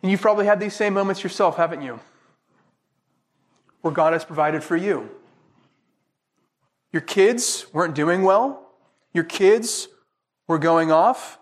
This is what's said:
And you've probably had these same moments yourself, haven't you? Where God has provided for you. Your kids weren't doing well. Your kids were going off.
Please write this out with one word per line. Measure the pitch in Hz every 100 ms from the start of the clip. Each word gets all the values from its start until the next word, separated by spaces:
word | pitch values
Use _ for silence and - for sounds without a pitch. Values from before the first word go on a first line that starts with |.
And | 185
you've | 190
probably | 220 208 202
had | 208
these | 208 -
same | 208
moments | 196 196 190
yourself, | 185 - 185 160
haven't | 165 156
you? | 139 113 - _ _ _ _ _ _ _ _ _ _ _ _ _ _ _ _ _
Where | 165
God | 151 156
has | 165 160
provided | 151 151 156
for | - 170
you. | 196 156 110 - _ _ _ _ _ _ _ _ _ _ _ _ _ _ _ _ _
Your | 165
kids | 151 - 196 240 - - -
weren't | 151 170 147
doing | 151 180
well. | 190 196 262 277 - _ _ _ _
Your | 170
kids | 165 - 190 220 233 - - _ _ _ _ _ -
were | 160
going | 160 165 160
off. | 160 196 262 - -